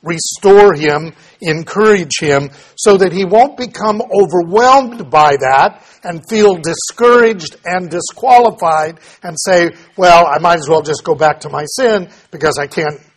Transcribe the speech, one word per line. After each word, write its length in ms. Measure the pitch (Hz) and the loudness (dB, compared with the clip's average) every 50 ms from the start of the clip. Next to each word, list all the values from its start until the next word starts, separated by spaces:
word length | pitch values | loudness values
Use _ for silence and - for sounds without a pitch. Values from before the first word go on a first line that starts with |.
restore 720 | _ 165 170 165 - - - - - 196 196 202 208 202 175 | _ -8 -8 -8 -8 -10 -10 0 4 6 6 8 6 6 4
him, 380 | 147 151 151 147 151 160 165 - _ _ _ _ _ | 2 -2 -2 -2 -2 -6 -10 -18 _ _ _ _ _
encourage 760 | 214 165 156 160 165 - - 196 214 214 208 190 170 139 - - | -6 -6 -4 -6 -6 -8 -2 0 2 2 2 0 -2 -6 -8 -4
him, 300 | 165 147 143 139 143 139 - - - _ _ | -2 0 0 0 -2 -4 -14 -20 -20 _ _
so 200 | - - 214 202 | -2 2 2 2
that 160 | 185 190 180 | 4 2 -2
he 120 | 165 190 196 | -2 -4 -4
won't 320 | 175 196 220 247 285 - | 0 2 2 2 2 0
become 440 | - 247 - - - 208 220 214 214 | -12 -12 -12 -10 -6 -4 -4 -4 -4
overwhelmed 1080 | 226 - 180 196 196 165 175 180 170 165 185 220 240 254 262 277 269 233 233 - 185 131 | -6 -6 -2 -4 -2 -2 -2 -4 -4 0 0 2 4 4 4 4 2 -2 -10 -14 -10 -2
by 260 | 135 156 151 151 143 135 | 2 2 4 4 2 0
that 420 | 135 131 135 135 165 208 - _ _ _ _ _ _ | 0 0 2 2 2 0 -2 _ _ _ _ _ _
and 180 | 180 170 165 - - | -12 -12 -12 -10 -6
feel 260 | 220 214 208 202 185 | 0 2 2 2 2
discouraged 1000 | 170 151 165 165 - - - - - 233 240 240 240 233 226 226 185 156 - - _ _ | 0 -6 -8 -8 -8 -10 -12 -4 0 2 4 4 4 4 2 0 -4 -10 -18 -18 _ _
and 260 | 170 180 185 180 165 | -6 -6 -6 -6 -6
disqualified 1080 | 170 175 165 - - - - 254 247 247 240 220 - - 180 165 156 156 156 160 165 160 _ - - _ | -8 -10 -10 -10 -12 -6 0 2 2 2 2 0 -2 -2 -4 -2 -2 -2 -4 -6 -10 _ _ -20 -20 _
and 140 | - 180 160 151 - | -16 -14 -12 -10 -4
say, 280 | 196 185 175 170 165 - - - _ _ | 0 0 2 0 0 -4 -10 -20 _ _
'Well, 300 | - 185 180 170 170 175 | 0 4 6 6 6 4
I 120 | 151 143 156 | 2 0 -2
might 220 | 165 175 170 170 | 0 0 0 0
as 80 | 147 139 | 0 -2
well 140 | 160 160 | -2 -2
just 200 | 147 151 151 135 | 0 -4 -8 -8
go 120 | - 170 156 | -4 -6 -2
back 260 | 139 160 151 147 - | 0 0 -2 -2 -2
to 80 | - 151 | -10 -10
my 160 | 135 139 151 | -10 -10 -10
sin 440 | 147 - - 262 233 220 202 180 - _ _ _ _ | -8 -6 -2 0 0 0 -2 -4 -8 _ _ _ _
because 260 | - 156 160 156 131 139 | -12 -4 -4 -4 -2 -4
I 100 | 143 147 | -8 -6
can't 320 | - - 160 151 151 139 _ _ _ | -6 -6 -6 -6 -8 -10 _ _ _